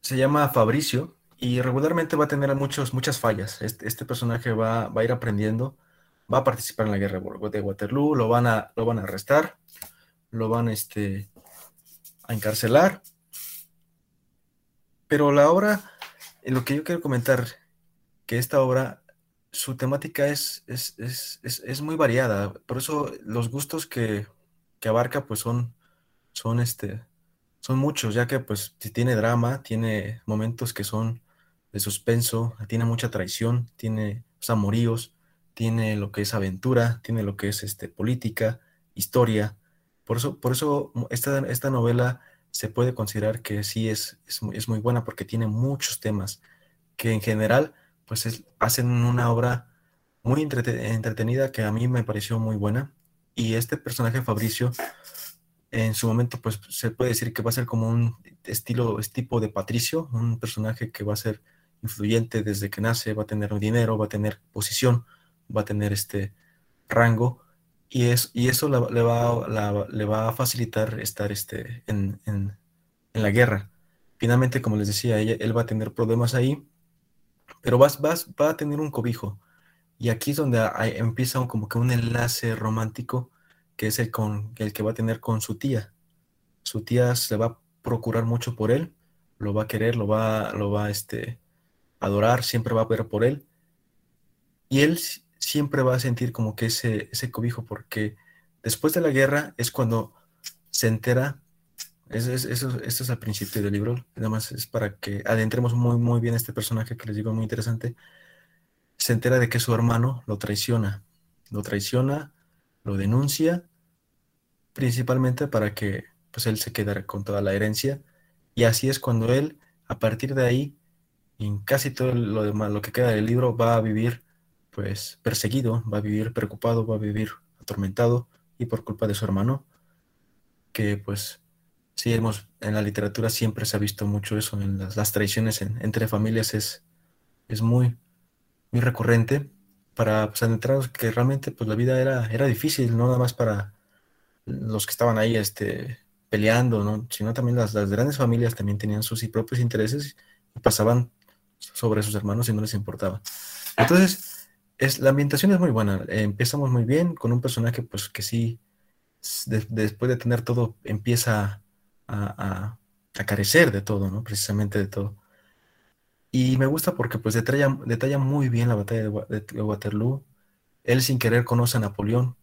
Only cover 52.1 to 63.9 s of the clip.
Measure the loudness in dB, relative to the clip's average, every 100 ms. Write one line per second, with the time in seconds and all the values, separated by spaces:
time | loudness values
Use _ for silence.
52.1 | -4 -2 -2 -2 0 0 0 -4 _ _
53.1 | _ _ -4 0 0 -2 -6 -6 -2 0
54.1 | 0 -2 -2 -2 0 -2 -2 -8 -10 -20
55.1 | -18 -18 -20 _ _ _ -2 0 0 0
56.1 | 2 0 -2 -6 -6 -8 -6 -4 0 0
57.1 | 0 -2 -2 -2 -2 -2 -2 2 2 2
58.1 | -2 -16 -20 -8 -8 -4 0 0 0 -4
59.1 | -6 -2 -2 0 -4 -2 -2 0 -2 -4
60.1 | -2 -2 -2 -6 -4 -4 -4 -8 -6 -4
61.1 | -2 -4 -6 _ _ _ _ -10 -4 0
62.1 | 2 2 -2 -2 -2 -4 -2 0 0 -2
63.1 | -4 -4 -4 -2 0 0 2 2